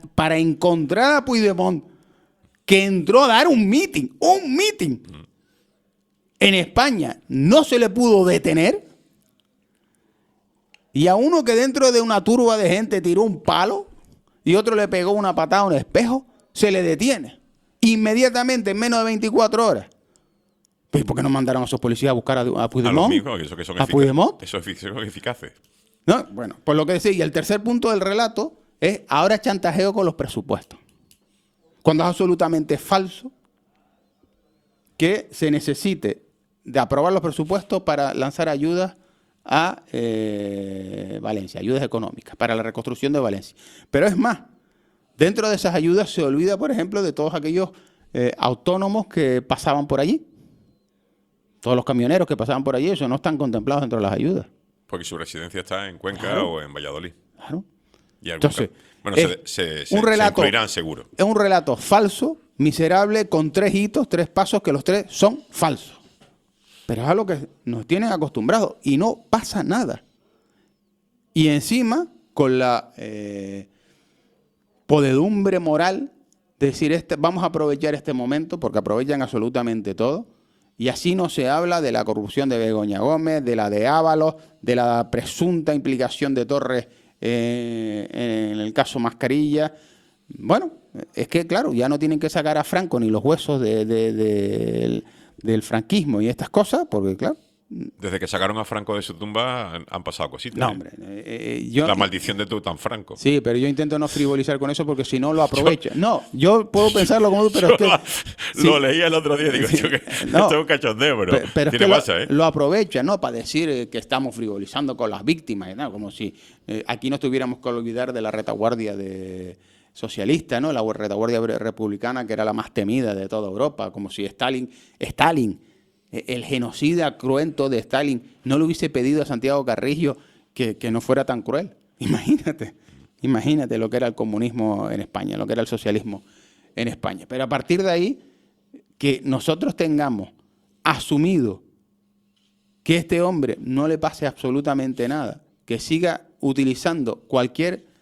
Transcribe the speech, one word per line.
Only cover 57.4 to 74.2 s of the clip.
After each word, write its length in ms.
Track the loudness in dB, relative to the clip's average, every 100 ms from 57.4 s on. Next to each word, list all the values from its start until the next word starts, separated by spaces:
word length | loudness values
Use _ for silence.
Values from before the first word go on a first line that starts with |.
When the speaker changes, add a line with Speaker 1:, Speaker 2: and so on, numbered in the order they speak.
| -10 -10 -10 _ _ _ _ _
Speaker 2:
Y 80 | -12
algún 160 | 0 0
Speaker 1:
Entonces, 200 | 0 -4
Speaker 2:
ca-, 60 | -8 _ _
bueno, 120 | -2 2
Speaker 1:
es 80 | 2 0
Speaker 2:
se, 200 | -8 -6 -4 -6
se, 80 | -2
se, 80 |
Speaker 1:
un 60 | 2
Speaker 2:
se 40 | 4
Speaker 1:
relato, 300 | 4 2 4
Speaker 2:
incluirán 280 | 2 2 0
seguro. 400 | -4 -6 -8 -12 0
Speaker 1:
es 80 |
un 100 | 2 4
relato 400 | 4 4 2 -2
falso, 600 | 2 4 4 0 -4 -4 _ 0
miserable, 720 | 0 2 2 4 4 2 0
con 240 | 0 0
tres 200 | 2 2
hitos, 340 | 2 0 0 0
tres 200 | 0 0
pasos, 340 | 0 0 0
que 100 | 0
los 100 | 0
tres 220 | 2 0 -2
son 320 | 2 2 2 -6
falsos. 500 | -2 -2 -2 -8 -20 _ _ _ _ _ _ _ -16 -8
Pero 160 | -4
es 60 | 0
a 60 | 0
lo 100 | 0
que 220 | -6 -8 _
nos 200 | -8 -8
tienen 280 | -2 -2 0
acostumbrados 640 | -2 -4 -2 0 2 0 -2
y 120 | 0 2
no 280 | 2 -2 _
pasa 360 | -2 0 -4
nada. 400 | -2 -2 -2 -6 -12 _ _ _ _ _ _ _ _ _ _ _ _
Y 140 | 2 4
encima, 580 | 2 0 0 0 0 -4 -10 _
con 280 | 0 2 2
la, 320 | 2 0 -2 -12
eh, 720 | -14 -10 -10 -10 -10 -12 -14 _ _ _ _ _